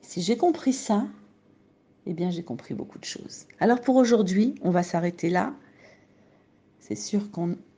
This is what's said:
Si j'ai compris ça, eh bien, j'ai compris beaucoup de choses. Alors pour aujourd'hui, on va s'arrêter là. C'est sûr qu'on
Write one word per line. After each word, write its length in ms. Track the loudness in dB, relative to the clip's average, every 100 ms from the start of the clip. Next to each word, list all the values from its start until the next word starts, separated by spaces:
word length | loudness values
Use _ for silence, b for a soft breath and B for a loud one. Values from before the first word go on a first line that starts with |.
Si 200 | -12 -6
j'ai 160 | -2 2
compris 360 | 2 2 0
ça, 320 | -2 0 0 0 -10 -20 _ _ _ _ _ _ _ -10
eh 60 |
bien, 180 | -4 -4
j'ai 120 | -4
compris 300 | -8 -12 -10
beaucoup 240 | -10 -10 -14
de 80 | -14
choses. 400 | -14 -14 -18 -20 -2
Alors 220 | 2 2
pour 160 | 4 4
aujourd'hui, 580 | 6 4 4 4 2 0
on 80 | 0
va 120 | 0
s'arrêter 460 | 0 -2 -2 -2 0
là. 240 | 0 -2 -6 b b b b b b b b b _ _ _
C'est 160 | -10 -8
sûr 340 | -2 -2 -2
qu'on 280 | -4 -4 -4 -10